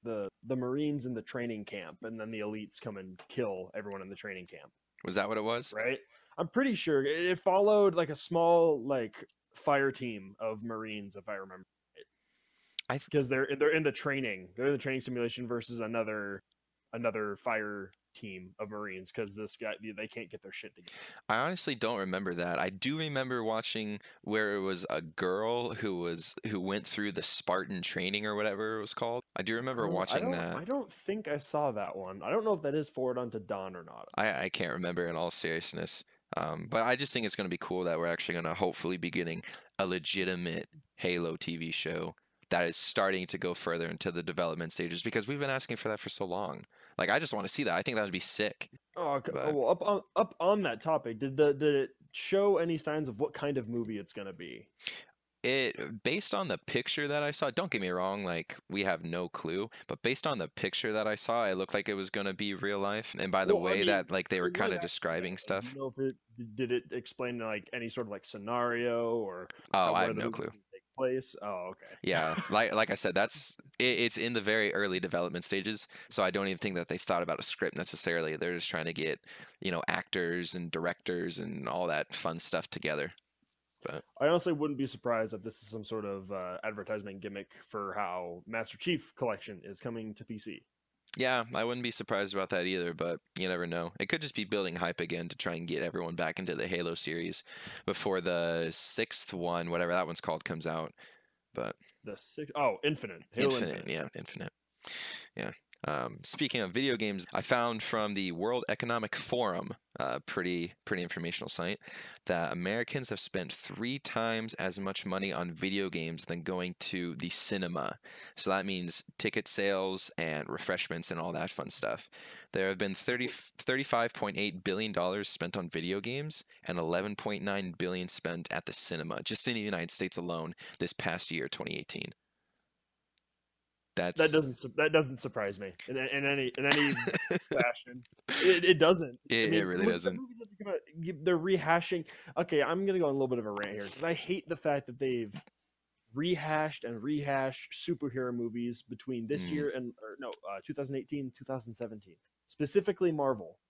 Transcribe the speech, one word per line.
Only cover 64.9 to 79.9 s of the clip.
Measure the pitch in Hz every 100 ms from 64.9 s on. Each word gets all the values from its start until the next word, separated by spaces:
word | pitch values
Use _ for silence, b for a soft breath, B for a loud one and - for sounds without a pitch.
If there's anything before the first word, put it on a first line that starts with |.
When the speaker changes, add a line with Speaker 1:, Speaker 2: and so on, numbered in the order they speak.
| - 85 82 90
Speaker 1:
yeah, | 95
Speaker 2:
stuff. | - 98 120
Speaker 1:
you | 135
know, | 135
if | 123
it, | 135 - _ 117 117
did | 107 123
it | 123 -
explain, | 123 120 - 123 120
like, | 113 107 -
any | 123 117
sort | 117 113
of, |
like, | 101
scenario | - 110 101 120 120 117 120 117 117 117
or | 101 90 90 B B
Speaker 2:
Oh, | 95
Speaker 1:
how, | 87
Speaker 2:
I | 82
Speaker 1:
where | 92
Speaker 2:
have | 107
Speaker 1:
the |
Speaker 2:
no | 64
Speaker 1:
movie |
Speaker 2:
clue. | - -
Speaker 1:
would | - _
take | 120 _ -
place? | 131 131 131 -
Oh, | 104 95 90
okay. | 95 - -
Speaker 2:
Yeah, | - 87 80
Speaker 1:
<laughs> | 80 -
Speaker 2:
like, | 104 113
like | 107 110
I |
said, | 101 101
that's, | 90 107 151 - - - _
it, | 123 107
it's | 117 -
in | 117
the | 120
very | 101 110 104
early | - 101 92
development | 90 87 87 87
stages, | - 98 98 107 - B B
so | -
I | 92
don't | 95 98
even | 90
think | 107 90
that | 85
they | 87
thought | - 87
about | 85 80
a |
script | - - 87 -
necessarily. | - - - 85 80 78
They're | 85
just | 87 -
trying | 82 80
to |
get, | 82 80 76 B B B B
you | 95
know, | 85
actors | -